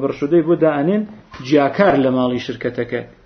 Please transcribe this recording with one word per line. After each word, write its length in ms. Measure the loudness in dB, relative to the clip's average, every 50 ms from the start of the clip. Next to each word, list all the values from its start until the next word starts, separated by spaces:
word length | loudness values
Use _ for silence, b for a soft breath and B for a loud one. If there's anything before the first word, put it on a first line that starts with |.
| -2
بڕشودەی 400 | -4 -4 -4 -2 0 2 2 2
بۆ 80 | 2 2 2 2
دائەنێن 380 | 2 2 2 0 0 0 -2 -2 -6 -10 -18 -20 _ -18 -16 -2
جیاکار 480 | 0 2 2 2 2 2 2 2 4 4 4 2
لە 60 | 2 2
ماڵی 240 | 0 0 0 -2 -4 -6
شرکەتەکە، 540 | -8 -8 -6 -6 -6 -6 -6 -6 -6 -6 -8 -8 -10 -16 -20 _